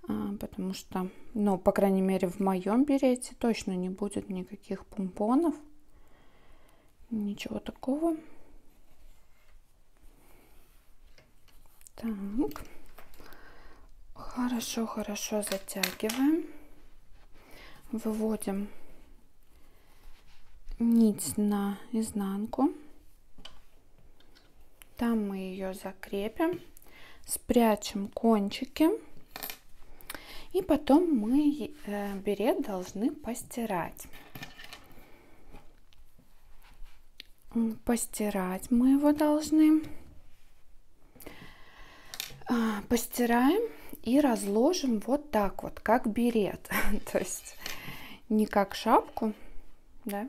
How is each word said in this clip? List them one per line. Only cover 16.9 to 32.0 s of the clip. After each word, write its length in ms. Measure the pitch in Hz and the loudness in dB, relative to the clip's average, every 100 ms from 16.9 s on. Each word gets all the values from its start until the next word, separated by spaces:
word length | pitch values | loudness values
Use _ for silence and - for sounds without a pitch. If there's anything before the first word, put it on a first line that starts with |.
| - - - - - - - - - - | -18 -18 -18 -16 -18 -18 -18 -16 -16 -8
Выводим 800 | 220 220 214 220 214 - 196 202 - - - - - - - - - - - - - - - - - - - - - | -6 -4 -2 0 0 -2 -4 -4 -8 -8 -10 -16 -20 -20 -20 -20 -20 -20 -20 -20 -20 -16 -16 -14 -14 -12 -10 -8 0
нить 580 | 233 233 220 208 - - | 6 8 8 6 -2 0
на 400 | 208 208 202 196 - | 2 2 0 -4 -4
изнанку. 800 | 220 220 208 196 196 220 - 285 359 - - - - - - - - - - - - - - - - - - - - - - | -4 -2 -2 -2 -4 -4 2 2 2 -14 -18 -18 -20 -16 -12 -12 -12 -16 -20 -20 -20 -20 -20 -20 -20 -20 -20 -20 -20 -20 -2
Там 320 | 233 226 202 | 2 2 0
мы 80 | 196 | -2
ее 360 | 190 190 190 | -6 -6 -6
закрепим, 840 | 190 190 190 - 202 208 - 330 359 - - - - - - - | -6 -10 -10 -6 -2 -2 0 0 0 -8 -18 -18 -18 -16 -16 -8
спрячем 840 | - - 240 226 208 - 202 202 | -8 4 6 6 4 0 -6 -6
кончики. 840 | - 226 220 202 - 254 - 320 440 - - - - - - - - - - - - - - - | 2 4 4 2 -4 -8 4 4 4 -4 -12 -12 -12 -12 -12 -16 -14 -12 -12 -12 -14 -12 -12 -2
И 100 | 359 | -2
потом 540 | - 285 - 285 349 262 | 2 2 6 6 8 2
мы, 580 | 208 269 294 285 208 - - | 4 6 4 2 -6 -8 -6
э, 320 | 202 | -4